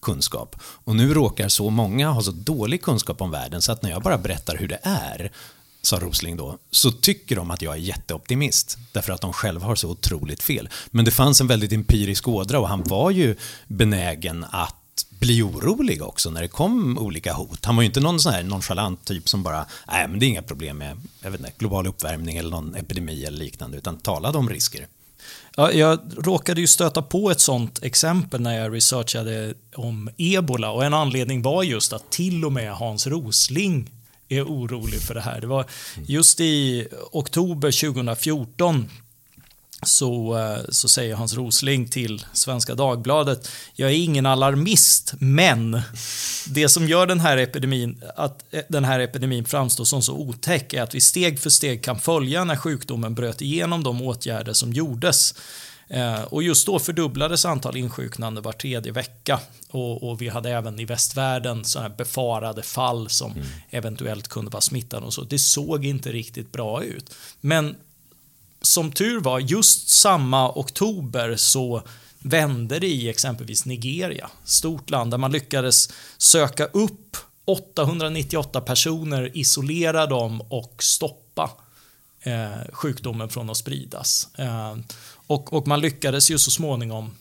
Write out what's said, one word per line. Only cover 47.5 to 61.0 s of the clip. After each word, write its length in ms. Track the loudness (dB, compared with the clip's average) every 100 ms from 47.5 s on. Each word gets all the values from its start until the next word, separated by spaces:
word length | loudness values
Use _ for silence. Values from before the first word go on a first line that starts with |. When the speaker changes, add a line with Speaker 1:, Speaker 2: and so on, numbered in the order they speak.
| 0 0 0 -2 -6 -14 -4
Speaker 2:
att, 280 | -4 -6 -10
eh, 80 | -8 -2
den 160 | 0 2
här 140 | 2
epidemin 460 | 0 -2 -2 -2 -2
framstår 400 | -2 0 0 0
som 160 | 2
så 120 | 0
otäck 600 | -2 -6 -6 0 -2 0
är 80 | -4
att 140 | -4 4
vi 60 |
steg 380 | 4 6 2 2
för 100 | 2
steg 340 | 2 2 -2
kan 160 | -2 -2
följa 440 | 2 2 2 -2
när 120 | -2 -2
sjukdomen 600 | -2 -4 -6 -6 -4 -4
bröt 260 | -4 -4
igenom 420 | -4 -2 -2 -2
de 180 | -2 -2
åtgärder 520 | -4 -4 -4 -6 -2
som 200 | 0 0
gjordes." 600 | -2 -2 0 2 4 2 0 -16 -16 -18 -20 _
Eh, 340 | -4 -2 -2
och 220 | -4 -2
just 220 | 2 2 2
då 140 | 0
fördubblades 680 | -2 -2 -2 0 -2 0 0
antal 320 | -2 -4 -4
insjuknande 640 | -6 -6 -10 -8 -8 -6
var 100 | -8
tredje 400 | -8 -6 -6 -4
vecka. 480 | -6 -8 -10 -2 -2 -2 -20 -10
Och, 400 | -6 -4 -4 -6
och 120 | -6
vi 80 | -6
hade 200 | -6 -4
även 300 | -4 -4 -8
i 60 | -8
västvärlden 800 | -2